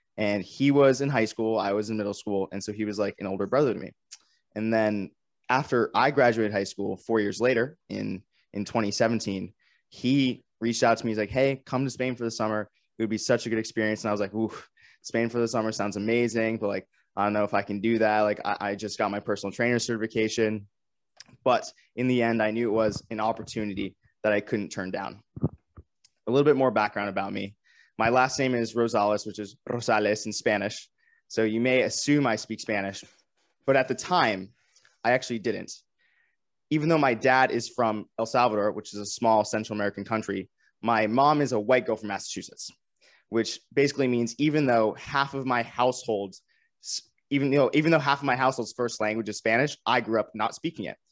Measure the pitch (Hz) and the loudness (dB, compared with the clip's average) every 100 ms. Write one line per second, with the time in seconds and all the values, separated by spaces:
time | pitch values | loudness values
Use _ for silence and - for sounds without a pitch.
0 | _ - 104 104 90 - 139 143 135 127 | _ -4 -2 -2 -4 0 4 6 6 6
1 | 139 127 110 - 110 110 101 104 107 110 | 2 2 0 0 0 0 0 0 -2 -4
2 | 101 101 - 98 95 98 101 104 107 101 | -4 -6 -4 -4 -4 -6 -8 -6 -4 -2
3 | 98 - 95 95 98 131 143 90 78 - | -4 -4 -6 -4 0 2 2 -2 -8 -16
4 | _ - _ _ _ 107 110 113 107 104 | _ -20 _ _ _ -6 0 2 2 0
5 | 95 _ _ _ - 127 143 123 110 104 | -6 _ _ _ -2 -2 2 0 2 2
6 | 131 135 120 113 107 101 98 - 101 95 | 2 4 4 4 0 -2 -4 -6 -6 -6
7 | - 113 101 90 123 117 131 170 - 101 | -2 0 0 0 0 2 0 -6 -12 -8
8 | 104 95 - _ _ 101 101 120 104 - | -6 -8 -12 _ _ -8 -4 -2 -2 0
9 | 113 117 - 95 90 - _ _ _ - | 0 0 -4 -6 -8 -14 _ _ _ -4
10 | 123 139 131 - _ - 117 117 120 113 | 0 2 2 -2 _ -6 -4 2 2 2
11 | 117 107 101 127 135 135 - 131 135 - | 0 -2 -2 0 0 0 -4 -4 -4 -4
12 | 127 120 117 113 110 107 101 _ _ - | -4 -4 -6 -2 -2 -2 -6 _ _ -6
13 | 113 107 - 117 117 110 110 - 107 107 | -4 -2 0 0 0 -4 -2 -2 -2 -2
14 | 110 104 101 107 110 - - _ - _ | -2 -2 -2 -2 -4 -6 -18 _ -20 _
15 | - 113 117 120 117 120 110 107 104 98 | -6 -2 0 0 -2 0 -2 -2 -4 -2
16 | 104 117 120 113 113 113 104 95 - _ | 0 2 2 0 -2 -2 -4 -6 -10 _
17 | _ - 104 104 104 101 101 104 110 113 | _ -2 0 0 0 0 -2 -2 0 4
18 | 107 107 107 101 - 101 101 101 107 - | 4 4 2 0 -4 -4 -4 -4 -6 -2
19 | 104 101 - 101 98 95 120 120 - 113 | -2 -2 -4 -4 -4 -2 0 2 0 -4
20 | 110 117 110 - 110 107 101 _ _ _ | -2 0 0 2 0 -2 -10 _ _ _
21 | _ - - - 131 120 - - _ - | _ -20 -20 -4 2 2 0 -16 _ -4
22 | 127 127 117 113 107 113 117 110 110 101 | 0 2 2 2 0 0 0 2 0 -2
23 | - 107 110 113 - 113 104 98 98 - | -6 -4 -2 -4 -8 -6 -6 -6 -8 -10
24 | _ _ 107 104 104 110 98 - 92 95 | _ _ 0 0 0 -4 -4 -8 -8 -6
25 | 98 101 _ - - - _ - - _ | -8 -12 _ -6 -6 -6 _ -20 -20 _
26 | _ _ - 131 143 131 131 107 107 104 | _ _ 0 4 6 4 4 2 0 -2
27 | 101 95 98 101 101 - _ _ _ - | -4 -4 -6 -6 -10 -12 _ _ _ 0
28 | 113 127 131 139 131 120 113 110 117 113 | 2 4 4 2 0 0 -2 0 0 2
29 | 104 104 107 101 101 - - 120 120 107 | 2 0 -4 -10 -12 -12 -8 -4 0 2
30 | 104 104 110 104 117 104 101 - - _ | 2 0 -4 -2 0 0 0 -6 -14 _
31 | _ _ - - 113 110 123 127 92 - | _ _ -8 -2 0 2 2 2 2 0
32 | - 147 131 110 - 110 - 104 98 98 | 0 2 2 0 -4 -8 -4 -4 -4 -8
33 | - _ _ _ _ _ - 135 127 120 | -14 _ _ _ _ _ 0 2 2 -4
34 | - 180 127 95 95 _ _ _ _ _ | 0 2 2 0 -6 _ _ _ _ _
35 | 113 127 - 117 110 98 98 - _ _ | 0 2 0 -4 -4 -4 -8 -16 _ _
36 | _ _ _ _ _ _ - 151 156 160 | _ _ _ _ _ _ -2 0 2 2
37 | 139 113 131 131 131 117 - - 113 107 | 2 2 4 4 4 0 -4 -2 0 -2
38 | - - 113 127 120 107 104 - - 101 | -6 -6 -2 2 2 2 -2 -2 -8 -10
39 | 101 - 113 110 104 110 110 107 101 101 | -10 -2 2 4 2 -2 -4 -4 -4 -4
40 | 101 110 104 98 92 _ _ _ 110 113 | -4 -4 -4 -6 -8 _ _ _ 0 2
41 | 107 123 143 151 135 117 104 127 113 110 | 2 4 4 4 2 0 2 2 2 -4
42 | 104 95 - 95 - - - - _ _ | -4 -8 -8 -10 -12 -14 -18 -18 _ _
43 | _ _ - 113 110 - _ - 139 135 | _ _ -4 -2 -2 -4 _ 2 2 2
44 | 131 120 117 - 151 151 135 117 110 - | 0 2 0 0 0 2 4 4 2 -2
45 | - 139 139 139 131 120 117 - 127 123 | -4 -2 -2 -4 -2 -2 -2 0 0 0
46 | - 104 98 - _ _ _ _ - - | -2 -4 -4 -12 _ _ _ _ -10 -10
47 | - _ - 139 139 143 127 151 156 160 | -10 _ -4 0 2 4 4 4 4 4
48 | 135 139 139 127 131 127 113 - 120 - | 4 0 0 2 2 0 -4 -4 -4 -2
49 | 107 110 104 107 113 117 147 - - 123 | -2 -2 -4 -4 2 2 2 -2 0 0
50 | 107 113 104 107 107 - 165 165 95 - | 2 0 0 -2 -4 -4 -8 -6 -8 -10
51 | _ | _